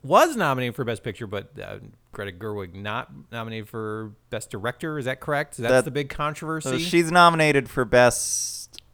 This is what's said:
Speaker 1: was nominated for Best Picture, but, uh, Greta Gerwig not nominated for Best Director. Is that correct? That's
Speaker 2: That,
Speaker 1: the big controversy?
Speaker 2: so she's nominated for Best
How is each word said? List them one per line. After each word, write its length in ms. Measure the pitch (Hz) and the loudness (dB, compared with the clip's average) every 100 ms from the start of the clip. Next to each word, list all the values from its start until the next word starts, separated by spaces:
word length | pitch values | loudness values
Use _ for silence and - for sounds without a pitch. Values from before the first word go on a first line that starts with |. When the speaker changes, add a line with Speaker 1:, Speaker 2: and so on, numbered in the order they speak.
Speaker 1:
was 340 | 135 190 330 254 | 2 6 6 4
nominated 380 | 160 131 123 | -2 0 -2
for 100 | 117 | -4
Best 180 | 117 113 | -4 -6
Picture, 240 | 123 101 110 | -6 -10 -8
but, 320 | 101 98 104 | -10 -10 -14
uh, 200 | 95 98 101 - _ | -14 -14 -16 -20 _
Greta 200 | - 101 | -12 -10
Gerwig 420 | 87 110 104 92 | -10 -10 -8 -10
not 360 | 92 104 113 - - - | -10 -8 -8 -10 -16 -14
nominated 360 | 117 113 110 107 | -12 -10 -10 -10
for 440 | 117 110 107 110 107 _ | -8 -8 -8 -10 -14 _
Best 220 | 107 - | -10 -10
Director. 480 | 110 110 - 165 151 | -6 -6 -6 -6 -6
Is 80 | 127 | -6
that 140 | 131 | -6
correct? 360 | - 147 147 - | -4 -4 -4 -4
That's 140 | 120 | 2
Speaker 2:
That, 140 | 127 - | 4 4
Speaker 1:
the 40 | |
big 200 | 135 135 | -2 -6
controversy? 580 | - 151 151 156 160 147 | -4 -6 -6 -8 -6 -4
Speaker 2:
so 100 | 127 | -2
she's 320 | 170 170 165 | 2 2 4
nominated 600 | 175 175 165 156 143 120 | 6 6 6 4 2 0
for 140 | - 120 | -2 2
Best 960 | 123 123 - - - - - - - - | 6 6 4 -2 -6 -6 -10 -16 -20 -20